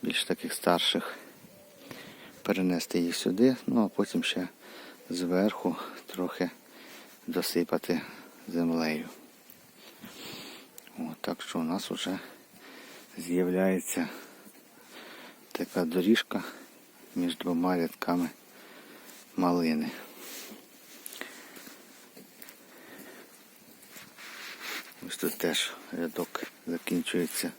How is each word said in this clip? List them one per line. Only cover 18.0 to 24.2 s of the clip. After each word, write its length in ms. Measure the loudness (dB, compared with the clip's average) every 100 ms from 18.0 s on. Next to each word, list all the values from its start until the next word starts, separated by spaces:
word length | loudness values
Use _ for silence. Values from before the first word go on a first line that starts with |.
| 0 2 2 -4 -20 -20 -20 -18 -18 -18 -18 -20 -10 2
малини. 540 | 4 6 4 4 0 -4 -12 -14 -14 -12 -12 -16 -18 -20 -20 -16 -14 -10 -10 -12 -16 -16 -16 -18 -20 -20 -20 -20 -20 -18 -20 -20 -20 -20 -18 -18 -16 -18 -20 -20 -20 -20 -20 -20 -18 -18 -18 -16